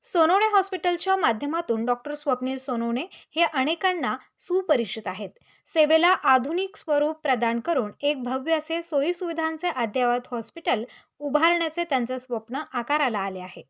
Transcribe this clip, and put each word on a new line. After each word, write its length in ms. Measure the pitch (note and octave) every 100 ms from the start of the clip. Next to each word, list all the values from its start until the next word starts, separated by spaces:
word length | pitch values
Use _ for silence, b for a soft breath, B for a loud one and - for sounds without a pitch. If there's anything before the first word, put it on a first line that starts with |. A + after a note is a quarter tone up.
सोनवणे 520 | - F4 D#4+ F#4+ G#4+ G4+
हॉस्पिटलच्या 600 | F#4+ F#4 F4+ F4 F#4 F#4+
माध्यमातून 720 | E4 A3 C#4+ D#4+ E4+ A3 A#3
डॉक्टर 280 | A#3+ C#4+
स्वप्नील 440 | D4 - B3+ B3+ C4
सोनवणे 460 | C4 A#3 A#3 A#3 E4 B B D#4
हे 60 |
अनेकांना 720 | E4+ C#4+ C4 E4+ F#4 F4+ B3 A3 b _
सुपरिचित 680 | - F4+ F#4 C4 A3 - G#3
आहेत. 220 | F#3+ G3 _ b b _
सेवेला 400 | D#4+ D4+ D#4+ E4+
आधुनिक 680 | F4 C#4+ B3+ B3+ E4+ F#4+ -
स्वरूप 400 | - D4 D4 D#4
प्रदान 360 | D4 B3 A3+ A#3
करून 320 | A#3 D#4+ G#3 -
एक 220 | C#4+ C#4+
भव्य 300 | A#3+ C4 C4+
असे 280 | D#4+ D4+ E4
सोयीसुविधांचे 840 | E4 D4 D4+ F4 F4 D#4+ D#4+ D#4+ F4+
अद्ययावत 600 | C4+ A3+ A#3+ B3 B3 B3
हॉस्पिटल 520 | A#3+ A3+ - F4 A3+ A#3 B B _
उभारण्याचे 640 | D4 C#4 E4 F4 E4 D#4
त्यांचे 360 | E4+ C4 A#3 B3+
स्वप्न 360 | - A#3 - C4 -
आकाराला 460 | B3+ A#3 D4+ C4+ G#3+
आले 200 | F#3+ F#3
आहे. 280 | F3+ F3+ -